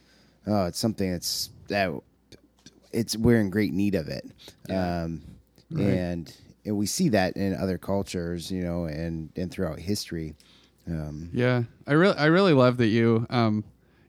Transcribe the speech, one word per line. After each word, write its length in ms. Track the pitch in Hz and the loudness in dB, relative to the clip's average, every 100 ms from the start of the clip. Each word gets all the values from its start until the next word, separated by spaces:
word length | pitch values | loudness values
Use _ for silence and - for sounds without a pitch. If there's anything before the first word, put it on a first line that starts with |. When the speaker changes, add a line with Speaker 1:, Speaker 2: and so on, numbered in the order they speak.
| _ _ _ _ | _ _ _ _
Speaker 1:
oh, 200 | 98 104 87 | -2 0 0
it's 100 | - | -2
something 340 | 113 98 92 | -4 -2 -4
that's, 380 | 87 - - - - - | -4 -6 -8 -8 -12 -4
that 240 | 101 92 69 - _ _ - _ _ - _ _ | -2 -2 -4 -12 _ _ -20 _ _ -20 _ _
it's, 240 | 117 104 110 | -4 -4 0
we're 240 | 117 117 | 4 4
in 80 | 98 | 2
great 240 | 104 95 | 0 0
need 220 | 87 101 | 0 0
of 120 | 92 69 | 0 -4
it. 160 | 65 - - - - - | -10 -12 -20 -20 -18 -6
Speaker 2:
Yeah. 340 | 92 90 87 | -2 -2 -2
Speaker 1:
Um, 200 | 82 80 - - _ _ - | -6 -8 -12 -20 _ _ -8
Speaker 2:
Right. 120 | 160 101 | -2 2
Speaker 1:
and, 480 | 92 87 85 - - - _ | 2 0 -6 -10 -18 -20 _
and 140 | 104 104 | -4 -2
we 80 | |
see 240 | 101 - 170 | -2 0 2
that 260 | 104 92 | 4 2
in 200 | - 98 | 0 -2
other 240 | 87 95 87 | -2 -2 -4
cultures, 720 | - 98 92 92 85 87 80 | -2 -4 -2 -6 -4 -6 -6
you 100 | 92 | -6
know, 220 | 87 87 | -4 -4
and, 440 | 82 73 85 82 78 | -4 -6 -6 -6 -8
and 140 | - 92 | -8 -8
throughout 280 | - 85 80 | -4 -6 -6
history. 560 | 85 104 - 82 78 - _ _ _ _ 87 | -6 -6 -6 -8 -8 -12 _ _ _ _ -8
Um, 420 | 80 76 76 85 | -6 -6 -10 -6
Speaker 3:
Yeah. 300 | 123 123 123 117 - - | -2 0 0 -2 -8 0
I 60 | |
really, 220 | 151 196 147 | 4 4 4
I 80 | |
really 280 | 151 175 196 | 4 6 6
love 240 | 135 123 123 | 6 6 4
that 100 | 110 | 4
you, 380 | 117 117 113 117 | 4 4 4 2
um, 340 | 123 113 107 - _ _ _ | 2 2 0 -4 _ _ _